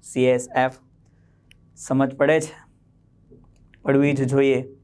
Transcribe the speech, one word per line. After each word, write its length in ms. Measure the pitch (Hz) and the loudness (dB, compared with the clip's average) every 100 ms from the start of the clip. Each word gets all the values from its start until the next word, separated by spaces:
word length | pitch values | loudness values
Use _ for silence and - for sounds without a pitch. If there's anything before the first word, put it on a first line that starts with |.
સી 240 | - - 127 | -10 -2 0
એસ 240 | 123 123 - | 0 -2 -2
એફ. 200 | 131 - _ _ _ _ _ _ _ _ _ - | -2 -4 _ _ _ _ _ _ _ _ _ -20
સમજ 400 | - 131 135 135 | -6 -2 -2 0
પડે 240 | 143 156 | 0 0
છે? 160 | 156 - - _ _ _ _ _ _ - _ _ _ _ | -2 -14 -20 _ _ _ _ _ _ -20 _ _ _ _
પડવી 300 | - 139 143 | -2 2 2
જ 120 | 143 131 | 0 0
જોઈએ. 520 | 139 139 131 127 - | 2 2 0 -2 -16